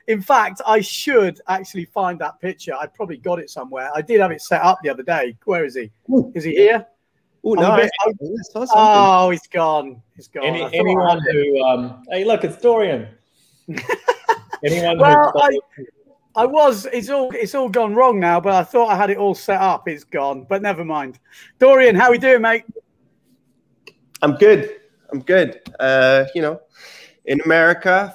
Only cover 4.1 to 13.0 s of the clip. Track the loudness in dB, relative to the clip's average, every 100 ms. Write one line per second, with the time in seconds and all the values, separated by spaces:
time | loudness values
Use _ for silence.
4.1 | 2 2 -2 -4 0 2 0 -4 -6 -4
5.1 | -4 -4 -6 -4 -4 -4 -8 -12 _ -2
6.1 | 0 0 -6 -2 2 4 2 -4 _ _
7.1 | _ _ _ -4 0 2 2 0 -2 -4
8.1 | -4 -10 -12 -12 -12 0 4 6 6 6
9.1 | 4 2 -2 -6 -2 -2 -2 -6 -14 _
10.1 | -20 -18 -8 -6 -6 -6 -2 0 0 0
11.1 | 0 -2 -2 0 0 0 -2 -4 -14 -10
12.1 | -4 -2 -2 -2 -2 0 2 0 -4